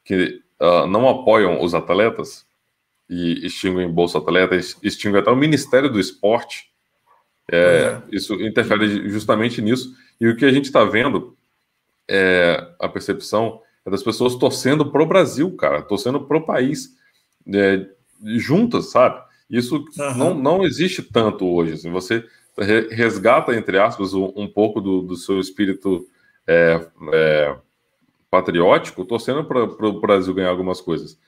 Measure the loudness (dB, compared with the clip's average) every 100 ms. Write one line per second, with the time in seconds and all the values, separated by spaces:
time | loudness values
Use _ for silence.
0 | -4 -2 0 -4 _ _ 2 4 2 2
1 | 2 2 4 4 4 0 0 -2 0 2
2 | 2 -2 -10 -16 _ _ _ _ _ _
3 | -12 -4 -4 -4 -6 -6 -2 -2 -2 0
4 | 0 0 0 2 2 0 -2 -6 -6 -4
5 | 0 2 2 2 2 0 2 2 2 0
6 | -2 -2 0 0 -2 -16 -20 _ _ _
7 | _ _ _ _ -2 2 4 4 2 -4
8 | -8 -8 -6 -6 -2 -2 0 0 0 -2
9 | -4 -4 -2 0 0 -2 -2 -2 -4 -16
10 | _ _ 0 4 4 4 2 2 2 2
11 | 0 -2 -6 _ _ _ _ _ _ _
12 | -4 0 4 4 2 0 -4 _ -8 -6
13 | -6 -6 -4 -2 -2 -6 _ _ -8 -4
14 | -4 -2 -2 0 -2 0 0 0 0 0
15 | 2 2 2 0 -4 -2 -2 -2 -2 -4
16 | -2 -4 -2 -2 -2 -2 -2 -4 -10 _
17 | _ _ _ _ -4 2 4 2 -2 _
18 | _ _ -6 -4 0 2 2 -2 0 4
19 | 4 2 -12 _ _ -4 -2 -4 -6 -8
20 | -6 -2 -2 0 0 2 0 0 -4 -4
21 | -2 0 0 0 0 0 0 -4 -8 -8
22 | -4 -6 -6 _ _ -6 0 0 0 -2
23 | -2 2 2 2 2 -2 0 2 2 0
24 | -4 -4 -4 -6 -6 0 0 0 -2 -2
25 | -4 -10 -4 -4 -4 -4 -2 -2 -4 -4
26 | -6 _ _ _ 2 4 4 2 -4 _
27 | -2 2 2 2 0 -4 _ _ _ _
28 | _ _ _ 0 0 2 4 4 0 -10
29 | -6 -6 -4 -6 -2 -2 -2 -2 -4 -2
30 | 2 2 2 -2 -2 -2 -4 -6 -4 -6
31 | -6 -18